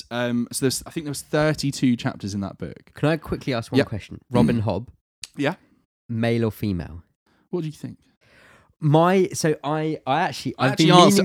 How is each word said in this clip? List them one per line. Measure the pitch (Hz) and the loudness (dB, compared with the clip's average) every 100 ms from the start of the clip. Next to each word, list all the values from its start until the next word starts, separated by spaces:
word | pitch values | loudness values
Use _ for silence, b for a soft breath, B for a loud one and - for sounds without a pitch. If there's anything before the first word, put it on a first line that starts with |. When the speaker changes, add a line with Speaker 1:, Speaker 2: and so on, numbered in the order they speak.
| - | -8
Speaker 1:
um, | 120 120 120 117 | -6 -4 -2 -4
so | - 135 | -2 -2
there's, | - - | -2 -8
I | |
think | 170 147 | -10 -10
there | |
was | 135 | -10
thirty-two | - 151 156 147 139 - 131 120 | -4 0 0 0 -2 0 0 0
chapters | 131 - 101 101 | -2 -6 -6 -6
in | |
that | 98 - | -6 -8
book. | 87 - - | -12 -14 -20
Speaker 2:
Can | - 147 | -4 -2
I | 160 | -2
quickly | - 170 - | -4 -8 -4
ask | 117 - | -6 -2
one | 127 | 0
Speaker 1:
Yep. | 131 | 0
Speaker 2:
question? | 101 - 85 - | -2 -12 -18 -2
Robin | 123 - 120 | 2 2 2
Hobb, | 107 92 120 - _ _ - - | 0 -4 -6 -18 _ _ -16 -4
Speaker 1:
Yeah. | 143 185 _ _ _ _ - | -4 -4 _ _ _ _ -10
Speaker 2:
male | 113 117 117 113 | -4 0 0 0
or | |
female? | - 107 90 76 85 - _ _ _ _ | -2 -4 -4 -6 -14 -20 _ _ _ _
Speaker 1:
What | 180 | -8
do | 156 | -8
you | |
think? | - 123 - _ _ b b b b b - | -10 -14 -16 _ _ b b b b b -4
Speaker 2:
My, | 151 160 170 190 185 | 2 4 4 4 2
so | 135 165 151 | 0 -2 -2
I, | 139 156 156 151 - | -2 -4 -4 -4 -2
I | 147 | -2
actually, | 175 127 127 - | -2 -4 -8 -2
Speaker 1:
I | 131 | 0
Speaker 2:
I've | |
Speaker 1:
actually | - 160 | 2 6
Speaker 2:
been | 180 | 8
Speaker 1:
answered, | 185 202 | 8 6